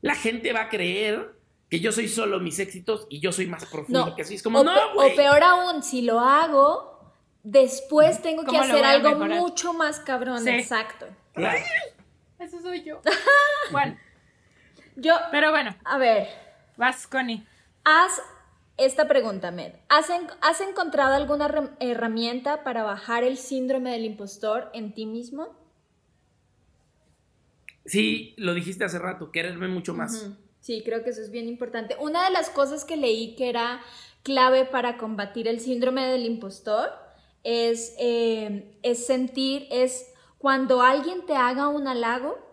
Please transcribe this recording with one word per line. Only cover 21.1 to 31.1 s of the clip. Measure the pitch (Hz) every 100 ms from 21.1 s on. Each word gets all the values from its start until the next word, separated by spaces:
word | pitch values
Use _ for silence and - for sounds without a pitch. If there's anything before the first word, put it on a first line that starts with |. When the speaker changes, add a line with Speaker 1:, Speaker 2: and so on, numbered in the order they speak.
Speaker 2:
alguna | 277 285 294 294
re-, | 302 277 -
herramienta | 254 233 233 220 233 247 262 302
para | 277 233
bajar | 214 196 - 233
el | 247 262
síndrome | - 262 254 269 254
del | 233
impostor | 220 208 202 - 220 220 -
en | 240 214
ti | 214 220
mismo? | 226 240 285 349 - _ _ _ _ _ _ _ _ _ _ _ _ _ _ _ _ _ _ _ _ - _
Speaker 1:
Sí, | - 202 220 220 226 -
lo | 185
dijiste | 175 170 185
hace | 196 175
rato, | 180 175 160
quererme | 165 170 175 185
mucho | 185 175
más. | 170 233 226
Speaker 2:
Ujú. | 208 202 _ _
Sí, | - 226
creo | 226 226
que | 233